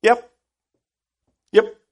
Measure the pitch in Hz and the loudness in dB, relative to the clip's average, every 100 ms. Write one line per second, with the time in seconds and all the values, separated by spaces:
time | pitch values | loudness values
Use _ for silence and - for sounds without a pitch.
0 | 214 240 - _ _ _ _ _ _ _ | 0 -2 -6 _ _ _ _ _ _ _
1 | _ _ _ _ _ 202 220 - _ | _ _ _ _ _ -2 -2 -12 _